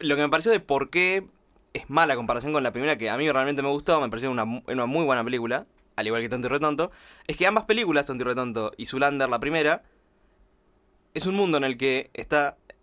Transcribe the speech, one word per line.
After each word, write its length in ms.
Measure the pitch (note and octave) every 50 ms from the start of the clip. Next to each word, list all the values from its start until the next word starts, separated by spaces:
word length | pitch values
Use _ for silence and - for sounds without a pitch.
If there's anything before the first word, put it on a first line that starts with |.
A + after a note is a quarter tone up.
lo 160 | E3 D3 C#3+
que 60 | C#3+
me 60 | D3 D3
pareció 240 | D3+ - - A3+
de 80 | A3+ G3
por 300 | - - C#3+ C3+ C3+ -
qué 360 | - F3 F3+ F#3 F#3 G3 F#3 - _ _ _ _ _ _ _ _ -
es 140 | - - -
mala 240 | C#3 D#3+ E3 D3+ C3+
comparación 360 | A#2+ A#2 A2 A#2+ A#2+ B2 D3
con 100 | D3+ D3
la 100 | C3 A#2+
primera, 240 | G#2 A#2+ C3+ D3+ D3+
que 140 | A2 A2+ G#2+
a 60 | G#2+
mí 140 | B2+ D3+ D#3
realmente 320 | C3+ C3 C3 C#3 C#3+ C#3
me 60 | C#3 C#3
gustó, 320 | C#3+ D3 C#3+ - E3+ D#3
me 80 | C3+ A#2
pareció 220 | G#2 A#2 B2+ C3+
una 140 | B2+ A#2+ A2
mu-, 180 | A2+ A#2 B2+ -
una 200 | - B2 C3 A#2+
muy 180 | A#2+ C3+ E3 E3
buena 200 | C#3+ C3 B2 A2+
película, 420 | A#2+ B2+ B2 A#2 A#2 B2 D3 - _ _ _ _ _ -
al 100 | - G#2
igual 160 | G#2+ A2+ A#2
que 60 | A#2 A2+
Tonto 180 | A#2+ B2 B2+ B2+
y 20 |
Retonto, 400 | C#3 D3+ D3+ D3+ D3 C#3 E3+ F3+ - - - - - - -
es 100 | - D#3
que 100 | - F3+
ambas 180 | G3 G#3 A3 G#3+
películas, 420 | - G#3+ A3+ A3+ F3 D#3 D3 C#3+
Tonto 180 | - C3 B2 B2
y 20 |
Retonto 460 | B2 B2 B2+ B2+ B2 A2 A2+ G#2+ - -
y 100 | - A#2+
Zoolander, 420 | - - C3 C#3 C#3+ C#3+ C#3 C3+ B2
la 120 | B2 A#2
primera, 420 | A2+ C#3+ D#3+ D#3+ D3+ D3+ E3 - - _ _ _ _ _ _ _ _ _ _ _ _ _ _ _ _ _ _ _ _ _ _ _ _ _ -
es 120 | D#3+ D3+
un 80 | F#3 F#3+
mundo 240 | G3+ G3+ F3+ D#3 C#3+
en 60 | C3+
el 120 | C3 B2+
que 340 | A#2 C3 C3+ C3 C3 C3+ - -
está, 420 | - - - D#3 D3 C#3+ C#3+ - _ _ - - _